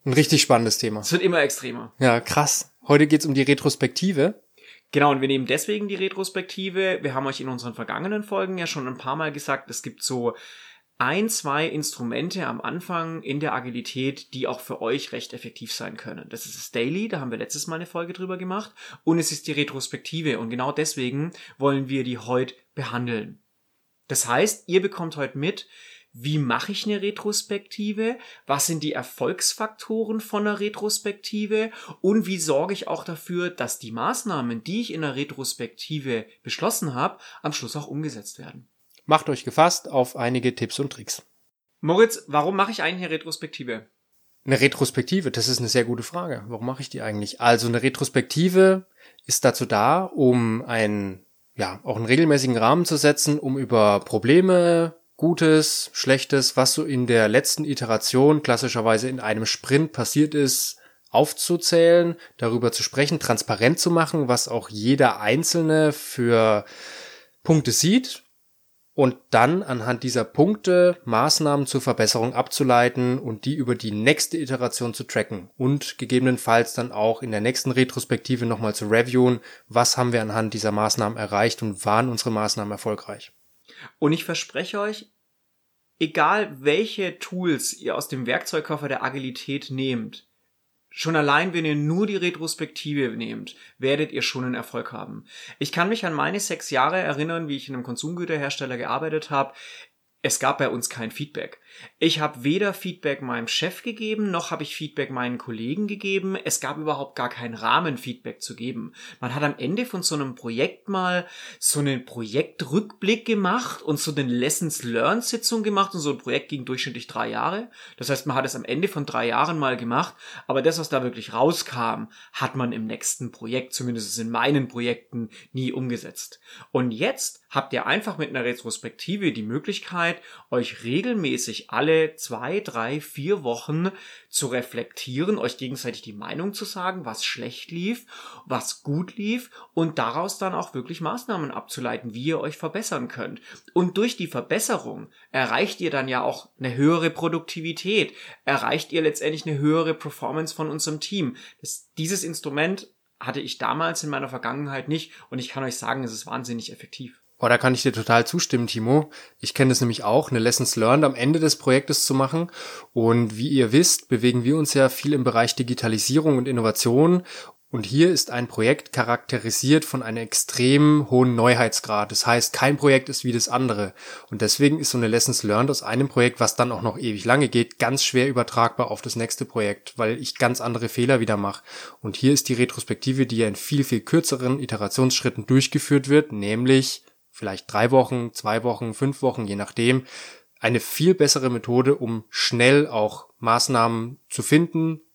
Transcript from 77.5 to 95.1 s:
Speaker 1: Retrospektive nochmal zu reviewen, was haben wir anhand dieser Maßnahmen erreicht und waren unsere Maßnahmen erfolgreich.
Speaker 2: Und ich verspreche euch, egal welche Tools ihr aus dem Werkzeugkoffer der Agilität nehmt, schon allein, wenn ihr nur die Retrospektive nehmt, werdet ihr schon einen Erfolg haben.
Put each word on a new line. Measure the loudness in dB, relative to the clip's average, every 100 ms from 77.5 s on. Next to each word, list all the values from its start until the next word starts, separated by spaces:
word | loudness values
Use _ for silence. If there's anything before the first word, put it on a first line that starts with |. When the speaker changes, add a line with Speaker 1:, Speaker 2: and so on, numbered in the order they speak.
| 0 0
Speaker 1:
Retrospektive | 2 2 0 -4 -4 -2 -2 -2
nochmal | -2 -2
zu | -2 2
reviewen, | 4 4 4 4 2 -4 -20 -2
was | 2 2 2
haben | 2
wir | 0
anhand | 0 -2 -2 -2
dieser | 0
Maßnahmen | 2 2 2 -2 -2
erreicht | -2 2 2 0
und | -4 -2 2
waren | 2 2
unsere | -2 -2
Maßnahmen | 0 -2 -2 -6
erfolgreich. | -6 -6 -6 -8 -14 -16 _ _ _ _ -20 -20 -2
Speaker 2:
Und | 0
ich | 0 -2
verspreche | -8 -6 -8 -6 -4
euch, | -4 -6 -14 _ _ _ _ _ _ _ _ -4
egal | -2 2 2 2 -2 -2
welche | 2 2 0 -4 -6 -6
Tools | -8 -2 0 0 -2
ihr | -6 -4 -4
aus | -4
dem | -4 -2
Werkzeugkoffer | -2 -2 -4 -4 -4 -4
der | -4
Agilität | -4 -6 -8 -10 -8 -8 -6
nehmt, | -4 -2 -2 -6 -14 _ _ _ _ _ _ _
schon | -6 -2 2
allein, | 4 2 2
wenn | -2 0
ihr | 0
nur | 0 0 0
die | 0
Retrospektive | -2 -4 -6 -6 -8 -8 -4 -2 -2 -2
nehmt, | -8 -10 -12 -18 -20 -4
werdet | 0 0 -2
ihr | -4
schon | -4 -4
einen | -4 -6
Erfolg | -6 -10 -10
haben. | -12 -14